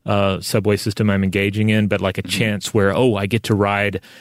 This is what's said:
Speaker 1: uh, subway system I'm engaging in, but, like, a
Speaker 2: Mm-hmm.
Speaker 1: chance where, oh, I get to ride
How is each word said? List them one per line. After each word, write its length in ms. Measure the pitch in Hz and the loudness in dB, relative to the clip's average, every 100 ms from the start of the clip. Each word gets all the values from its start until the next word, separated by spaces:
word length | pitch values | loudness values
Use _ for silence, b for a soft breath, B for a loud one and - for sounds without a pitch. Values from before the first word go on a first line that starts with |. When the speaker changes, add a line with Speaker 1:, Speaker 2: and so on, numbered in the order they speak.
| - | -2
Speaker 1:
uh, 340 | 101 98 90 | 0 0 -2
subway 340 | - 113 101 104 | -2 -2 0 0
system 320 | 110 - 107 | -2 -2 0
I'm 140 | 98 | 2
engaging 460 | 95 98 98 101 110 | 0 0 -2 0 0
in, 180 | 107 107 | 2 2
but, 120 | 101 | 0
like, 160 | 95 92 | -2 -4
a 40 | |
Speaker 2:
Mm-hmm. 60 | - | -6
Speaker 1:
chance 420 | 98 113 104 - | -2 -2 -2 -2
where, 220 | 110 98 87 | 0 2 2
oh, 200 | 127 101 | 2 2
I 100 | 101 | 0
get 180 | 110 | -2
to 120 | - 104 | 0 0
ride 460 | 101 101 101 92 B B | 2 2 0 -4 B B